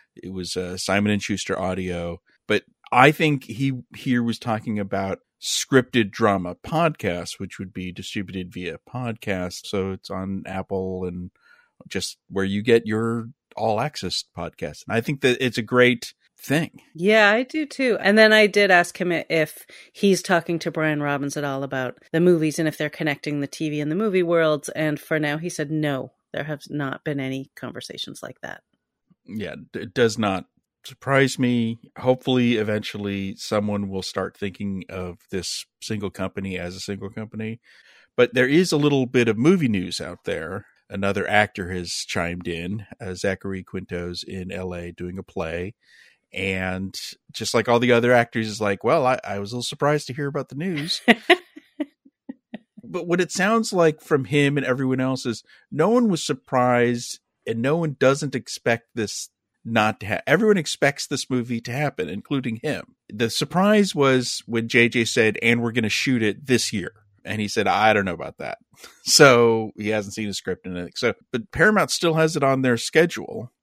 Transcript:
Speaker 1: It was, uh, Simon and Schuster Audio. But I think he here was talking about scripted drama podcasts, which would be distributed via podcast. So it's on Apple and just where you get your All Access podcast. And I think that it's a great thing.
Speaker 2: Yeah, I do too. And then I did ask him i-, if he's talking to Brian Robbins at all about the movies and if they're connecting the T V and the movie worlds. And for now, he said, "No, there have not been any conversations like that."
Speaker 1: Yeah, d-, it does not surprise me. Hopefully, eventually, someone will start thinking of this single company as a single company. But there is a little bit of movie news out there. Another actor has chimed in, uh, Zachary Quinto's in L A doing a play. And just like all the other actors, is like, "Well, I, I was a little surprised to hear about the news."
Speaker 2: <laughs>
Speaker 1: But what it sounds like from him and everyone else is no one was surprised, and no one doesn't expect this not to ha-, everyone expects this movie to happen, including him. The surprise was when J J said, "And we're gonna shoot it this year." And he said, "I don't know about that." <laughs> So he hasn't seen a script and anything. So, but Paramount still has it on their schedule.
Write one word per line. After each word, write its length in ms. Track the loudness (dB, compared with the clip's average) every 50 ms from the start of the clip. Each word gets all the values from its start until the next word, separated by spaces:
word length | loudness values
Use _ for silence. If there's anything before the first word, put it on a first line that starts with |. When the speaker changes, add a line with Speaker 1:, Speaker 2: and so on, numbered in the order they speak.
| _ _ _
Speaker 1:
It 160 | -16 -14 -12 -10
was, 240 | -10 -8 -6 -6
uh, 200 | -6 -6 -6 -8
Simon 360 | -8 -4 -2 0 2 2 2 2
and 100 | 0 -2
Schuster 340 | -4 -4 -6 -4 -4 -4
Audio. 640 | -2 -2 -2 -2 -4 -4 -4 -6 -6 -6 -6 -8 -10 _ _ _ _ _ -2
But 160 | -2 -2 -2 _ _ _ _ 0
I 220 | 4 6 6 6 6
think 320 | 4 2 2 2 0 -4
he 400 | -10 -8 -4 -2 -2 -2 -4 -8 _ -20
here 300 | -8 -2 0 0 0 0
was 160 | 0 -4 -4
talking 400 | -4 -4 -4 -4 -4 -4 -4 -4
about 400 | -4 -4 -4 -4 -2 -2 -4 -6 _ _ _ _
scripted 680 | -8 -6 -4 -4 -2 4 4 4 4 4 2 0 0 0
drama 460 | 0 0 2 2 2 2 -2 -6 -10
podcasts, 840 | -12 -10 -4 -2 0 0 0 -2 -2 -2 -2 -2 -2 -6 -10 -10 -10
which 220 | -12 -12 -10 -12
would 120 | -14 -12 -10
be 200 | -10 -10 -10 -10
distributed 600 | -12 -12 -10 -8 -8 -8 -6 -8 -8 -10 -8 -10
via 260 | -10 -10 -10 -10 -12 _ -14 -10
podcast. 760 | -8 -6 -6 -8 -8 -6 -4 -4 -4 -4 -6 -8 -10 -10 -6
So 240 | -4 -4 -4 -4 -6
it's 180 | -8 -10 -10
on 320 | -8 -8 -6 -6 -6 -8 -8
Apple 580 | -8 -8 -8 -6 -6 -4 -4 -4 -4 -6 -6 -6
and 260 | -8 -8 -8 -12 -12 -14 _ _ _ _ _ _ _ _ _ -18
just 320 | -10 -8 -8 -8 -8 -10 -14 _ _
where 160 | -4 -4 -2
you 160 | -2 -2 -2 2
get 260 | 4 4 4 4 2
your 420 | -2 -2 -2 -2 -2 -4 -6 -10 -14 _ _ _ _
All 240 | -4 -2 0 0 0
Access 460 | -2 -4 -6 -8 -8 -6 -6 -6 -8 -10 _
podcast. 460 | -10 -10 -10 -10 -10 -10 -10 -10 -12 -8 -2
And 80 | -2
I 40 | -2
think 200 | -2 -2 -4 0
that 200 | 2 2 2 2
it's 180 | 0 -2 -2 -4
a 40 | -4
great 500 | 0 4 6 6 6 4 0 -6 -12 -16 _ _ _ _
thing. 460 | _ -4 -2 0 0 0 -2 -8 -18 _ _ _
Speaker 2:
Yeah, 380 | -2 2 4 4 6 6 6
I 140 | 4 2 0
do 200 | -2 -4 -6 -6
too. 320 | -6 -4 -2 0 0 0 2
And 180 | 2 4 6 8
then 140 | 8 8 8
I 160 | 6 6 6
did 240 | 6 4 6 6 6
ask 280 | 6 6 2 -2 -4
him 120 | -2 -2 -2
i-, 120 | -2 -2 0
if 340 | 0 0 0 0 -4 -12 -20 -20 -20 -20 -20 _ _
he's 280 | 2 4 4 4 4
talking 380 | 2 2 0 0 2 0 -4 -4
to 140 | -4 -4 -2
Brian 280 | 0 0 0 0 0
Robbins 360 | -2 -2 -2 -2 -4 -4 -4
at 80 | -4 -4
all 180 | -4 -4 -4 -6
about 360 | -4 -4 -4 -4 -4 -8 _ _ _
the 100 | 0 4
movies 380 | 6 6 6 6 4 0 0 0
and 80 | -2
if 100 | -2 -2
they're 140 | -2 -4 -6
connecting 480 | -4 -4 -4 -4 -4 -4 -4 -6 -4 -4
the 80 | -4
T 240 | -6 -6 -6 -6 -4
V 100 | -4 -4
and 120 | -4 -2 -2
the 40 |
movie 280 | -2 0 0 2 2 2
worlds. 440 | 2 2 2 4 4 2 0 -2 -8
And 280 | -6 -2 -2 -2 -2 -4
for 220 | -4 -4 -2 -2
now, 180 | 0 -2 -2 -4
he 100 | -6 -8
said, 220 | -6 -6 -6 -4
"No, 440 | -2 -2 -2 -2 -2 -4 -6 -10 -14 _ _ _ -10
there 120 | -8 -6
have 180 | -6 -8 -10 -10 -10
not 360 | -6 -6 -4 -6 -6 -6 -6
been 160 | -6 -6 -4
any 320 | -4 -6 -6 -8 -10 -12 _
conversations 720 | -14 -14 -12 -12 -14 -14 -14 -12 -12 -12 -12 -12 -14 -14
like 160 | -14 -14 -14
that." 240 | -14 -14 -14 -16 _ _ _ _ _ _ _ _ _ _ _ _ _
Speaker 1:
Yeah, 300 | -12 -10 -8 -8 -8 -10 -12 -16 -14 -12
d-, 100 | -12 -12
it 120 | -8 0
does 240 | 2 2 2 2 0
not 280 | -2 -2 -2 -2 -6 -10 _ _ _ _ _ _ _
surprise 560 | -20 -20 _ -4 0 2 4 4 2 2 0
me. 400 | 0 0 2 0 0 -2 -4 -8 -14 -20 _ -2
Hopefully, 580 | 0 0 0 2 2 0 2 4 4 4 2
eventually, 800 | 2 0 -2 -2 -4 -4 -6 -8 -8 -6 -6 -4 -4 -6 -8 -10
someone 540 | -10 -6 -2 -2 -2 0 -2 -2 -4 -4 -4
will 120 | -6 -8 -8
start 320 | -6 -6 -6 -6 -6 -6
thinking 480 | _ -8 -8 -6 -6 -6 -6 -6 -6 -8 -10
of 300 | -10 -10 -10 -10 -10 -14 _ _
this 360 | -6 -6 -6 -6 -8 -8 -10 -14 _ _ -8
single 260 | -8 -6 -6 -6 -8
company 500 | -6 -6 -8 -6 -6 -6 -8 -6 -6 -6
as 160 | -8 -8 -10
a 60 | -10
single 300 | -10 -10 -8 -8 -10 -12
company. 500 | -10 -12 -12 -10 -10 -10 -8 -8 -10 -12 _ _ _ _ _ _ _ _ _ _ _
But 160 | 4 4 4 4
there 160 | 2 2 4
is 240 | 6 4 4 4 2
a 60 | 2
little 260 | 4 4 4 4 2
bit 240 | 2 4 4 4 4
of 80 | 2
movie 320 | 4 4 4 6 6 4 2
news 320 | 0 0 -2 -4 -6 -8
out 240 | -8 -10 -12 -10 _
there. 400 | -6 -6 -6 -6 -8 -8 -10 -12 _ _ _ _ _
Another 400 | -8 -4 -2 -2 0 0 -2 0
actor 420 | 0 0 0 -2 -4 -8 -8 -6
has 200 | -6 -6 -6 -6 -8
chimed 560 | -10 -8 -6 -4 -4 -4 -4 -6 -6 -6 -8
in, 380 | -8 -6 -6 -6 -8 -8 -10 -14 -16 -14
uh, 140 | -12 -12 -8
Zachary 500 | -4 -4 -4 -4 -4 -6 -10 -10 -10 -12
Quinto's 600 | -10 -12 -12 -10 -8 -8 -8 -8 -8 -10 -10 -12
in 280 | -12 -12 -12 -10 -10
L 240 | -10 -8 -8 -8 -10
A 160 | -10 -12 -12
doing 280 | -12 -12 -12 -10 -10 -12
a 40 | -14
play. 520 | -10 _ -8 -6 -6 -6 -6 -8 -8 -12 _ _ _ _ -20 -20 _ _ _ _ _ -8
And 640 | -6 -4 -2 -2 -2 -2 -4 -4 -4 -6 -8 -10 -12 -14 -14 -16 -18 _ _
just 220 | -12 -8 -6 0 0
like 160 | 2 2 4
all 100 | 4 4
the 140 | 6 6 4
other 220 | 6 6 6 6
actors, 340 | 6 4 2 -2 -4 -4 -4
is 120 | -4 -2
like, 220 | 0 0 0 0 0
"Well, 240 | 0 2 2 2
I, 140 | 0 0 -2 -4
I 160 | -6 -6 -6
was 140 | -6 -6 -8
a 40 |
little 60 | -8 -8
surprised 440 | -8 -6 -2 0 0 0 0 -2
to 80 | -6 -8
hear 140 | -6 -6 -4
about 200 | -4 -6 -8 -6
the 80 | -10
news." 460 | -8 -6 -6 -4 -4 -4 -4 -6 2 4
Speaker 2:
<laughs> 40 | 6 6 6 6 4 4 4 4 _ _ -20 -20 _ _ -12 -12 -12 _ _ _ _ _ _ _ -20 -20 -20 _ _ -20 -20 -20 _ _ -20 -16
Speaker 1:
But 240 | -8 -6 -6 -2
what 140 | 0 2 2
it 100 | 2 0
sounds 420 | 0 0 2 4 4 2 2 0 2
like 280 | 4 4 4 4 2
from 240 | -2 0 0 0 0
him 320 | 2 2 4 4 4 2
and 100 | 0 0
everyone 340 | 0 0 0 2 0 0 0
else 260 | 0 0 -2 -2 -2
is 180 | -4 -4 -6 -8 _ -20 _ _ _
no 200 | -2 0 2 4
one 180 | 4 4 4 4
was 160 | 2 0 0
surprised, 960 | -4 -4 -6 _ -2 0 2 4 4 4 4 4 2 2 -2 -4 -8 -12 -16 _ _ _ _ _
and 140 | -6 -4 -2
no 160 | 0 0 0
one 200 | 0 0 -4 -2 2
doesn't 340 | 4 4 4 2 -2 -4 -6
expect 540 | -6 -8 -8 -14 -6 -2 -2 -2 -2 -4 _ _
this 340 | -6 -6 -4 -6 -10 -12 -14 _ _ _ _ _ _ _
not 360 | 0 2 2 2 2 0 -2
to 60 | -4
ha-, 160 | -4 -4 -4 0
everyone 300 | 2 2 4 4 4 4
expects 500 | 2 2 -2 -2 0 0 0 0 0 -6
this 220 | -6 -6 -6 -4 -2
movie 320 | -2 -2 -2 -2 -6 -6
to 100 | -6 -6
happen, 380 | -4 -4 -4 -4 -2 -4 -6 -6
including 520 | -6 -8 -6 -4 -4 -2 -2 -4 -6 -4 -4
him. 340 | -6 -6 -6 -8 -12 _ _ _ -16
The 180 | -4 -2 -2 -2
surprise 640 | 0 -4 -4 -2 0 2 4 6 6 6 4 2 2
was 480 | 2 4 4 4 4 2 0 -6 -8 -8
when 220 | -4 -2 -2 -2 2
J 200 | 4 6 6 6
J 160 | 4 2 0
said, 340 | 2 2 4 4 4 2 2 2
"And 200 | 2 2 2 0
we're 100 | 0 0
gonna 160 | 0 0 0
shoot 340 | 0 0 0 0 2 2 2
it 240 | 0 -2 -4 0
this 260 | 0 2 2 2 -2 -4
year." 200 | -6 -6 -8 -12 _ _ _ _ _ _
And 160 | -8 -6 -4
he 60 | -4
said, 200 | -2 -2 0 0
"I 260 | 2 2 4 4 4 4
don't 140 | 4 2
know 80 | 0 -4
about 240 | -6 -10 -12 -12 -10
that." 200 | -10 -10 -10 -12 _ _ _ _
<laughs> 260 | -20 -20 -20 _ _
So 680 | 2 6 8 10 10 10 8 6 6 4 2 0 -4 -8
he 120 | -6 -4 -2
hasn't 260 | -2 -2 -4 -6 -8
seen 140 | -8 -6 -6
a 60 | -8
script 300 | -8 -6 -6 -8 -8 _
and 120 | -8 -8
anything. 180 | -8 -8 -8 -8
So, 180 | -2 -2 -2 -2 -4 _ _
but 200 | -8 -8 -8 -8
Paramount 400 | 0 2 4 4 4 4 2 0
still 240 | -2 0 0 0 2
has 220 | 2 2 2 2
it 60 | 2 2
on 200 | 2 2 2 2
their 160 | 2 2 0
schedule. 720 | -2 2 4 4 4 4 0 -6 -10 -10 -10 -10 -10 -12 -16 _